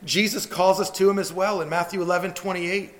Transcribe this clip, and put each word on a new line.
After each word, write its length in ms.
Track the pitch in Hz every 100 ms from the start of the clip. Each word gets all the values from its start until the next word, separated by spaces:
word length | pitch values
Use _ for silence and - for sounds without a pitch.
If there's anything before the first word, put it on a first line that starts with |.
Jesus 420 | 170 151 208 233 -
calls 320 | - 185 190
us 120 | 196
to 200 | - 190
him 80 | 196
as 140 | 190
well 300 | 170 190 202
in 80 | 156
Matthew 320 | 165 175 196
eleven 320 | 175 180 185
twenty-eight. 580 | - 196 180 175 196 190 -